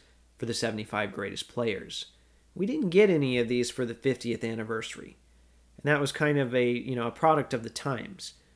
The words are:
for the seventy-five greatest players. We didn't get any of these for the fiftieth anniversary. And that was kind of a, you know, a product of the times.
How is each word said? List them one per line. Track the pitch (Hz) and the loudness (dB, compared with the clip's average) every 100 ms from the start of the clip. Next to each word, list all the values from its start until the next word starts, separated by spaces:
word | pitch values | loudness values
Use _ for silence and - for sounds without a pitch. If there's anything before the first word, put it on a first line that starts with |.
| _ _ _ - | _ _ _ -10
for | 117 | -6
the | |
seventy-five | 113 117 107 110 107 101 | -2 -2 -4 -6 -4 -4
greatest | 95 101 - - | -4 -8 -8 -10
players. | - 117 101 - - - _ _ _ _ | -4 -2 -4 -6 -12 -12 _ _ _ _
We | - 202 | -6 -4
didn't | 302 208 | 0 2
get | 175 208 | 6 6
any | 165 139 123 | 6 4 2
of | 113 | 2
these | 123 120 | 2 0
for | - 123 | -2 -4
the | |
fiftieth | 113 135 123 120 110 | -2 0 0 -2 -4
anniversary. | 117 113 110 113 - - - - _ _ _ _ _ - | -4 -4 -4 -6 -6 -12 -16 -18 _ _ _ _ _ -6
And | 143 | 2
that | 147 | 2
was | 139 | 2
kind | - 151 147 | 0 2 4
of | 127 | 2
a, | 123 123 | 4 2
you | 123 - | 2 -2
know, | 123 117 | -4 -4
a | |
product | - 160 156 131 | 2 4 4 2
of | 123 | -4
the | 117 | -6
times. | - 143 127 - 98 - - _ | -6 -4 -4 -6 -12 -16 -18 _